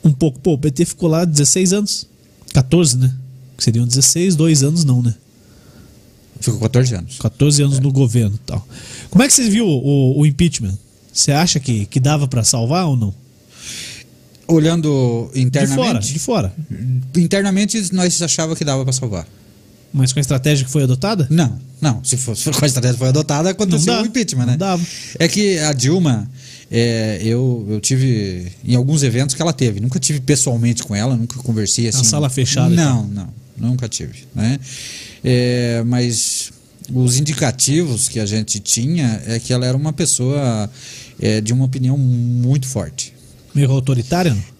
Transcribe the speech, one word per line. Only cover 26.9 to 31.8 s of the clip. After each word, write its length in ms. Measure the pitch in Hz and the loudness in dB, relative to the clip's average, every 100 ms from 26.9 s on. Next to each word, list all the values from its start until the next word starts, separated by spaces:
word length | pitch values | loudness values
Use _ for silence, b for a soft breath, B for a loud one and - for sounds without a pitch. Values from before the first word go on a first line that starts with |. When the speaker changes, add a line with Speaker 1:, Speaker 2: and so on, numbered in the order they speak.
| 113 110 98 | 0 -2 -2
Speaker 2:
eu, 420 | 110 120 131 120 104 | -2 0 0 -2 -4
eu 100 | 107 | -4
tive 720 | - 131 131 110 98 90 90 - - | 0 0 2 0 -2 -6 -10 -10 0
em 100 | 123 | 2
alguns 280 | 135 156 | 2 0
eventos 300 | 139 113 139 - | 0 0 -2 -2
que 60 | |
ela 120 | 165 | -4
teve. 260 | - 123 98 | 0 0 0
Nunca 200 | 117 131 | -2 -2
tive 200 | 127 147 | -2 -2
pessoalmente 640 | 131 143 - 120 120 117 | 0 0 2 0 0 0
com 120 | - 101 | -4 -4
ela, 200 | 120 120 | 0 0
nunca 220 | 117 - | -2 -6
conversei 460 | - 110 101 - | -4 -2 -2 -2